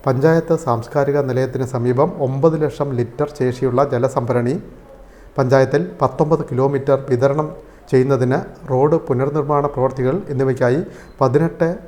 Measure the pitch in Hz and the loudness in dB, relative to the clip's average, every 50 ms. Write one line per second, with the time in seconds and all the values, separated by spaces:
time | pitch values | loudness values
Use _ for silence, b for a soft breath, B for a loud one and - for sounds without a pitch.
0 | - 139 127 131 135 160 165 165 165 - 165 160 - 127 117 113 110 - - 147 | 0 0 0 2 4 4 4 2 2 0 -2 -2 0 -2 -2 -2 -4 -4 -2 0
1 | 139 143 139 147 135 127 127 127 131 127 127 127 131 - - 120 120 123 123 123 | 0 2 0 0 0 0 0 0 -2 -2 -2 -6 -6 -4 -4 -2 0 0 2 2
2 | 147 - - - 143 127 135 135 139 165 156 151 156 139 - - 143 143 131 120 | 0 0 0 -4 -4 -2 0 2 2 2 2 2 -2 -4 -2 -4 -6 -4 -2 -4
3 | 120 117 - - 147 147 - - 127 127 120 - 135 127 120 127 143 131 127 120 | -4 -4 -2 -4 -4 -4 -2 -2 -2 -2 0 0 -2 0 2 2 2 2 2 0
4 | 131 127 123 143 120 117 123 123 117 123 147 208 - - - - - - - B | 0 0 0 -2 -2 0 0 0 0 0 -2 -4 -8 -12 -20 -20 -20 -20 -20 B
5 | B B B B B B B - 135 127 135 135 131 131 147 160 175 180 - - | B B B B B B B -2 2 4 4 4 4 4 2 -2 -2 -2 -4 -2
6 | 143 127 - - 160 151 160 151 143 - 127 123 131 143 143 135 - - 139 - | -2 -2 0 0 2 2 2 0 0 -4 -2 0 0 0 0 -2 2 2 0 0
7 | 139 - 127 117 131 139 139 156 151 151 - - B B B B B - - 127 | 2 -2 0 2 2 2 2 0 -4 -4 -8 -14 B B B B B 2 2 2
8 | 127 139 139 120 127 123 135 170 202 - - - - - 131 127 139 151 165 160 | 4 4 2 2 2 0 0 -2 -2 -8 -14 -16 -6 -2 2 2 4 4 2 0
9 | 165 - 135 123 135 143 143 156 139 143 147 143 139 139 - 131 127 131 127 135 | 0 -2 -2 0 0 0 -2 -2 -2 0 0 0 0 -2 -2 0 -2 -2 0 -2
10 | 123 127 147 196 196 - 143 123 135 131 127 123 135 120 127 143 120 B B B | -2 0 -2 -2 -4 -4 -2 0 0 0 0 0 0 0 2 0 -2 B B B
11 | B B B - 139 131 123 151 160 165 170 - 170 165 180 214 - | B B B 0 0 2 4 2 2 0 0 0 -2 -2 -2 -6 -12